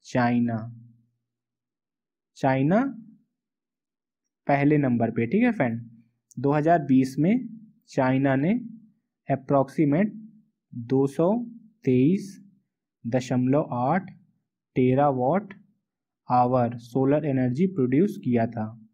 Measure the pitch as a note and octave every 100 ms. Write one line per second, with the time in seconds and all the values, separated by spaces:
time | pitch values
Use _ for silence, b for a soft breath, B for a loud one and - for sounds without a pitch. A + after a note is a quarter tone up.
0 | - C3 A#2+ A#2+ A#2+ A2+ A#2 - - _
1 | _ _ _ _ _ _ _ _ _ _
2 | _ _ _ - C3+ C3+ C#3+ G3+ C#4 -
3 | - - _ _ _ _ _ _ _ _
4 | _ _ _ _ - C#3+ C#3+ D3+ C3+ A#2+
5 | A2+ A#2 A#2 G3+ B3 G#3+ B2+ A#2 - -
6 | _ _ _ - C#3 D3+ D3+ E3+ C#3 C3
7 | C3 D3 E3 B3 - - - _ _ -
8 | C3 C3 C#3 C3+ D#3 A#3+ - - - _
9 | _ _ - C3+ - C#3 - - D3 D3
10 | G#3 - - - _ _ _ B2 A#2 C3
11 | C3+ - E3+ A#3 A#3+ - - _ - B2+
12 | C#3 G3+ - - - _ _ _ _ _
13 | A#2+ B2 B2+ B2+ B2+ C#3 D#3+ B2 B2+ F3
14 | - - _ _ _ _ _ - B2+ C3
15 | C#3+ C3 B2+ F#3 G#3 - _ _ _ _
16 | _ _ - B2 B2 B2+ A#2+ A#2+ - C3+
17 | C3+ D3+ D#3 C3 B2+ B2+ F#3+ F#3 B2+ C3+
18 | G3+ - C3 A#2+ A#2 A2+ G#2+ - -